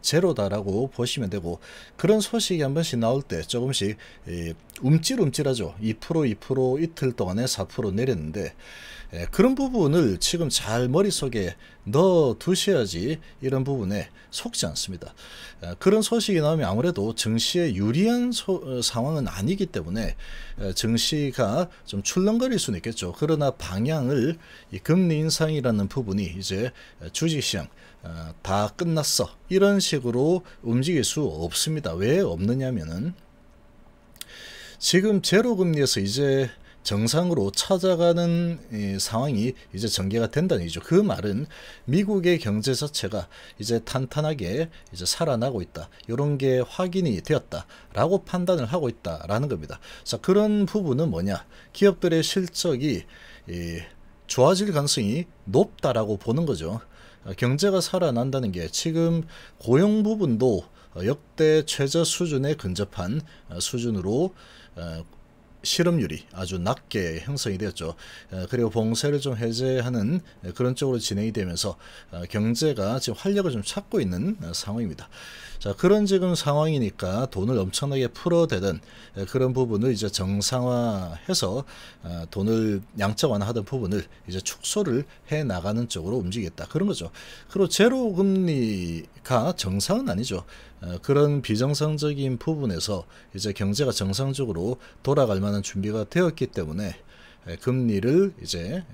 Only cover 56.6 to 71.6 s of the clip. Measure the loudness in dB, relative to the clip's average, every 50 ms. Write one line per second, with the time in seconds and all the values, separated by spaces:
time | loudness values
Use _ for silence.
56.6 | -4 -4 -6 -6 -8 -12 -20 -20 -20 -20 -20 -16 -12 -10 -4 -2 0 0 2 2
57.6 | 2 2 2 2 0 0 0 0 2 2 2 2 0 0 0 0 -2 -2 -2 -4
58.6 | -4 -4 -4 -4 -2 0 2 2 2 2 2 0 -2 -6 -10 -20 -20 -20 -20 -6
59.6 | 0 4 4 6 6 6 4 4 2 2 2 2 2 2 2 4 4 2 2 2
60.6 | -2 -6 -16 -20 -20 -14 -8 -4 -2 -2 -2 -2 -6 -8 -2 2 4 6 6 4
61.6 | 2 0 0 -2 0 2 2 2 2 2 0 -2 -2 0 0 0 0 0 -2 -2
62.6 | -4 -4 -2 -2 -4 -4 -4 -6 -4 -4 -4 -4 -6 -8 -14 -20 -16 -12 -8 -6
63.6 | -6 -4 -4 -2 -2 -2 -2 0 0 0 0 0 0 -2 -4 -8 -20 -20 -20 -20
64.6 | -20 -18 -14 -12 -10 -8 -8 -10 -12 -14 -18 -20 -20 -20 -20 -20 -20 -20 -16 -8
65.6 | -4 -2 2 2 2 4 2 2 0 -2 -4 -8 -10 -12 -10 -8 -6 -4 -4 -2
66.6 | 0 -2 -2 -2 -4 -6 -4 -2 -2 -2 -4 -6 -6 -6 -6 -4 -4 -4 -4 -4
67.6 | -4 -6 -6 -6 -8 -8 -8 -10 -14 -20 -20 -20 -16 -10 -8 -8 -6 -2 0 0
68.6 | 0 2 2 0 0 2 0 0 0 0 0 0 0 -2 -2 -2 -2 -2 -2 0
69.6 | 0 0 0 0 0 0 0 0 0 0 0 -2 -2 -6 -14 -14 -12 -8 -2 0
70.6 | 0 0 0 0 0 0 0 0 0 -2 -2 -2 -2 -2 -2 -2 -4 -2 -2 -4